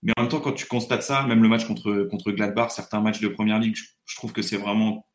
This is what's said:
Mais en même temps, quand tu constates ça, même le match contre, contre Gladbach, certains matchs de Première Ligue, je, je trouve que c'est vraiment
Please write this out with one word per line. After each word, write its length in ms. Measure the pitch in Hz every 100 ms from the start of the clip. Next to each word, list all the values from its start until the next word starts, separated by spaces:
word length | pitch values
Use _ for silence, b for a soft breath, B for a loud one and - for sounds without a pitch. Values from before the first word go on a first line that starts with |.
Mais 100 | 107 113
en 60 |
même 80 | 120
temps, 100 | 151
quand 120 | 143
tu 140 | 135 -
constates 380 | 120 110 123
ça, 220 | - 139 131
même 160 | 113
le 60 | 110
match 180 | 113 113
contre, 420 | - 107 101 101
contre 220 | 101 104
Gladbach, 380 | 101 104 104 117
certains 300 | - - 107
matchs 200 | 107 107
de 80 | 107
Première 300 | 95 107 110
Ligue, 180 | 113 107
je, 80 | - _ -
je 100 | -
trouve 160 | 120
que 100 | -
c'est 140 | - 101
vraiment 500 | 101 104 110 107 -